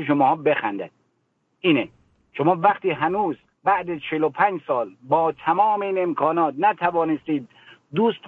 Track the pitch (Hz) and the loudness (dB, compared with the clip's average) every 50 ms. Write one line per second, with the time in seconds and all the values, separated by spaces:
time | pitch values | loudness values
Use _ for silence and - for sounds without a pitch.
0 | 151 139 147 143 139 135 160 160 143 151 143 - - 107 101 98 90 - _ _ | -2 0 2 2 4 2 2 2 0 0 0 0 -2 -4 -6 -8 -8 -12 _ _
1 | _ _ _ _ _ _ _ _ _ _ _ _ - 92 156 131 107 - - _ | _ _ _ _ _ _ _ _ _ _ _ _ 0 2 2 2 0 -4 -8 _
2 | _ _ _ _ _ _ - - 143 165 185 170 170 208 196 - - 185 156 123 | _ _ _ _ _ _ -6 -2 0 0 0 2 2 2 0 0 0 -4 -2 -2
3 | 151 165 185 208 208 175 131 - _ _ _ _ - 180 196 185 180 175 175 151 | -2 -2 -2 -2 -2 -4 -4 -6 _ _ _ _ -2 0 0 0 0 -4 -8 -10
4 | - - 160 156 156 151 135 151 185 208 190 160 - - 139 123 113 98 95 _ | -8 -6 -4 -2 -2 -2 0 0 0 0 0 -2 -4 -4 -2 -2 -2 -4 -8 _
5 | 123 131 139 160 165 160 151 - - 160 165 185 208 220 214 202 202 196 190 185 | -4 0 0 2 2 2 -2 -2 -2 0 2 2 4 2 2 0 -2 -2 -2 -2
6 | 185 175 151 - 139 156 160 170 165 151 127 139 185 214 202 - 175 175 175 170 | -2 -2 -2 0 0 0 2 2 0 0 0 0 0 0 0 0 0 -2 0 0
7 | 165 160 156 143 - - 156 139 120 - _ _ - - - _ _ _ 143 165 | 0 0 -2 -4 -4 -4 -4 -4 -4 -8 _ _ -20 -20 -20 _ _ _ -2 0
8 | 220 233 180 - - | 2 0 0 0 0